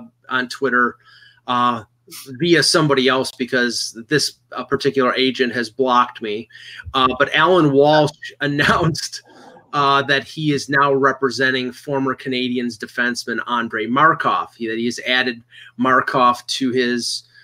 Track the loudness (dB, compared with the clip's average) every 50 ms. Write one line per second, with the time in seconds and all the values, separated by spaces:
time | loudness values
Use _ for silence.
0 | -6 -14 _ _ _ -6 -4 -4 -4 -4 -6 -4 -2 0 2 2 2 2 -2 _
1 | _ -20 -20 -20 -20 -20 _ _ -6 -2 0 2 2 2 0 -2 -6 _ _ _
2 | _ -20 -20 -18 -16 -14 -8 -4 2 2 4 4 4 4 2 2 4 4 2 4
3 | 4 2 2 2 -2 -4 -4 -8 -6 -2 0 0 0 0 -2 -4 -8 -8 -10 -12
4 | -6 -2 0 0 0 -2 -8 _ _ -14 -12 -10 -6 -4 -4 -2 -2 0 0 2
5 | 0 0 2 0 0 0 0 0 -2 -2 -2 -4 -6 -6 _ -2 0 2 4 2
6 | 2 0 -2 -10 -8 -6 -6 -8 -10 _ -18 -20 -20 -20 -18 -18 -14 -6 0 2
7 | 2 2 2 2 0 0 2 2 4 6 6 6 4 4 6 6 6 6 6 4
8 | 4 2 0 -6 -16 -16 -10 -6 -4 -4 -2 0 2 2 2 2 2 0 -2 -2
9 | -8 -10 -12 -16 -20 _ -20 -20 -20 -20 -20 -20 _ -8 -4 0 2 2 2 2
10 | 2 2 0 -2 -2 -4 -10 -4 -2 0 0 -2 -2 0 2 2 4 4 2 4
11 | 2 2 2 2 -2 -2 0 0 0 0 0 0 -4 -4 -8 -10 -8 -6 -4 -2
12 | -2 -2 -4 -6 -6 -6 -4 -4 -2 -2 -2 -4 -4 -6 -8 -10 -14 -10 -4 -2
13 | -2 -2 -2 -4 -6 -6 -6 -6 -4 -4 -4 -4 -4 -4 -4 -6 -4 -2 2 4
14 | 4 4 2 2 0 -2 -2 -2 -4 -6 _ -10 -8 -6 -4 -4 -4 -4 -4 -6
15 | -4 -2 0 0 0 -2 -4 -8 _ _ -20 -20 -20 -16 _ -2 0 2 2 2
16 | 2 0 0 2 4 2 2 0 -4 -8 -6 -4 -4 -2 -2 0 0 0 -2 -4
17 | -4 -6 -8 -8 -12 _ _ -20